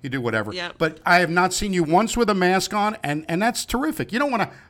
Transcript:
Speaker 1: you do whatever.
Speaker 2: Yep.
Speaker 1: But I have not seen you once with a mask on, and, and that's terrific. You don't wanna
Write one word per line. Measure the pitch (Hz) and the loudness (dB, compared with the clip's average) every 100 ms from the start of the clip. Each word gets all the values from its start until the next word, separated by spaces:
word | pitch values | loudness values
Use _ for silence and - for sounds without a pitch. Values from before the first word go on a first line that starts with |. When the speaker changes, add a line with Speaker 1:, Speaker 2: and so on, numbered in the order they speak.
Speaker 1:
you | 135 | -8
do | 131 | -4
whatever. | 120 110 104 | 0 0 -2
Speaker 2:
Yep. | 180 175 - | -6 -8 -4
Speaker 1:
But | 160 160 - | -4 -2 2
I | 175 | 4
have | 170 | 4
not | 175 185 | 2 2
seen | - 208 | 0 -2
you | 180 | 0
once | 156 180 220 233 | 2 2 2 2
with | 220 | 2
a | 196 | 4
mask | 180 190 185 | 4 2 0
on, | 208 208 214 | -2 -2 -4
and, | 147 151 156 | -6 -6 -4
and | 170 | -2
that's | 226 - | -2 -2
terrific. | - 233 311 - 131 | -4 -4 -4 -4 -4
You | 226 | -2
don't | 294 | -2
wanna | 233 175 - - | -2 -4 -8 -18